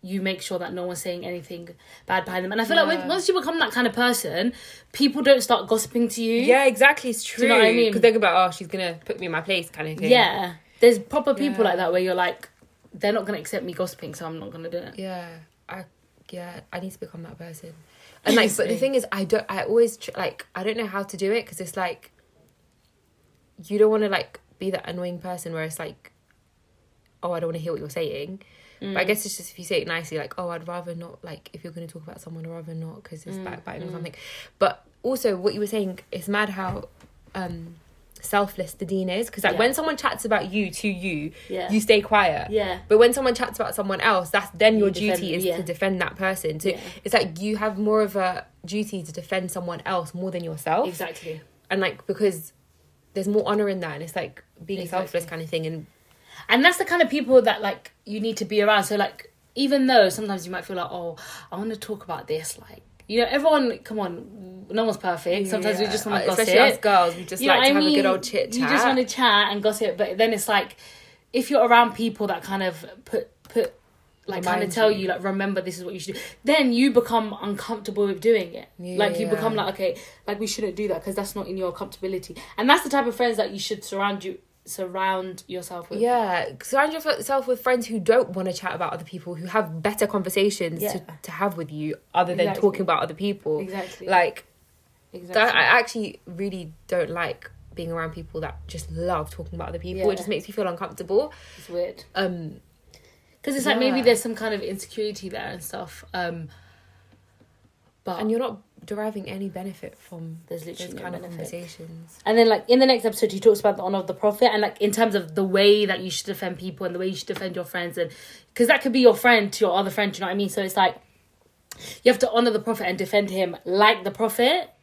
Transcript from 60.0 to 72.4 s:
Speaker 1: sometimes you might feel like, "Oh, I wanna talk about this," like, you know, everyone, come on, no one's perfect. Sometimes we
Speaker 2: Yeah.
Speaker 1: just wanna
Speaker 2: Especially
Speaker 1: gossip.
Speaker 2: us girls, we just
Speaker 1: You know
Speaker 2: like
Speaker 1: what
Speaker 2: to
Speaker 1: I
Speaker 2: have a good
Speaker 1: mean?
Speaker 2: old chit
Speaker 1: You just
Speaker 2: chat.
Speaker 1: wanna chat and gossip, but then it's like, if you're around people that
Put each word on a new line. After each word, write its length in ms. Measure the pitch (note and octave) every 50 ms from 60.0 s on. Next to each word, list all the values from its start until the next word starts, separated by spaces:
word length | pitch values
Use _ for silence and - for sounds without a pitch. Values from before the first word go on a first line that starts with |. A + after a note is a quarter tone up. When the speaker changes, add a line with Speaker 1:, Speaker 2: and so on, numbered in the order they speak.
| G3+ F#3
Speaker 1:
sometimes 360 | F#3 - G#3+ G3+ G3 F#3 E3
you 60 | F3+
might 140 | F#3 F3+ F3
feel 100 | - G3
like, 160 | F3+ - -
"Oh, 240 | - F3+ F3 E3+ D#3+ - - - - - - -
I 60 | -
wanna 220 | F#3+ G#3 A3 A3 G#3
talk 260 | - - G#3+ G3+ -
about 240 | - E3+ - - -
this," 320 | D#3 D#3 D#3 - - - - -
like, 120 | - - _ _ _ _ - -
you 140 | G#3+ A#3
know, 60 | A#3+ A#3
everyone, 480 | A#3+ C#4+ C#4 D#4+ D#4 D4 C4 A#3+ A3 -
come 200 | - - A3 G#3+
on, 640 | G3+ F3+ E3+ F3+ - - - A3 F#3+ F#3 F#3 F#3 F#3+ -
no 140 | - A3 A3+
one's 140 | A3 G#3 -
perfect. 500 | - F#3 F3 E3 - F3 F3 G3+ G3+ F#3
Sometimes 300 | G#3 G#3 F#3 G#3+ G#3 F#3
we 60 | G#3+
Speaker 2:
Yeah. 60 | G#3
Speaker 1:
just 140 | - G#3+ -
wanna 200 | G#3 G#3 F#3+ - G3
Speaker 2:
Especially 280 | F#3 - A3 G3+ F#3
Speaker 1:
gossip. 180 | G#3 B3+ C#4 A3+
Speaker 2:
us 60 | -
girls, 340 | - G#3+ G3+ F#3 F3 E3+ E3
we 80 | F3 F3+
just 180 | - F#3 F#3+
Speaker 1:
You 60 | B3 C#4
know 60 | C#4
Speaker 2:
like 60 | C4+
Speaker 1:
what 40 | B3+ C4+
Speaker 2:
to 40 |
Speaker 1:
I 20 | C#4+
Speaker 2:
have 100 | D4 D4+
a 20 | D4+
good 80 | D4
Speaker 1:
mean? 100 | C#4+ C4+
Speaker 2:
old 180 | - F#3+ G3 -
chit 300 | - - G3+ - - A3
Speaker 1:
You 80 | B3 B3+
just 100 | - D#3 F#3+ A#3
Speaker 2:
chat. 20 |
Speaker 1:
wanna 200 | B3+ C4+ B3+ B3+
chat 420 | - - - B3+ A#3 G#3 G3+ G#3 G#3 G3+
and 100 | G#3 G3+
gossip, 340 | G#3+ G#3+ G#3+ A3+ G3 E3 F3
but 200 | G#3 - F#3 F#3+
then 160 | A3 A3+ A3+
it's 160 | G3+ - -
like, 260 | G#3+ G3+ - - - _ - - - - - - _ _ _ _
if 180 | - B3 B3 -
you're 160 | C#4+ C4 A3+
around 280 | A#3+ A#3+ A#3 A#3+ A#3 -
people 340 | - A3+ A3+ G#3 - G#3+ G3
that 160 | F#3 E3